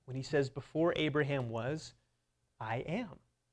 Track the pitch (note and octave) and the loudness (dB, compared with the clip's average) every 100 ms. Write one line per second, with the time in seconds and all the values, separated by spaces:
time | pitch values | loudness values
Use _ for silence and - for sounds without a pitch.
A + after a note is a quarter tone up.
0 | - C3 - D3 C3+ C3+ - D#3 E3+ - | -10 -8 0 2 2 -2 -4 2 2 4
1 | D3+ D3 C#3+ C#3 A#2+ A2+ B2 D#3 - - | 2 2 2 0 0 -2 -2 -4 -8 -20
2 | _ _ _ _ _ - A2 A#2+ - F#3 | _ _ _ _ _ -10 -4 -2 -2 -4
3 | A3+ - _ _ _ | -4 -10 _ _ _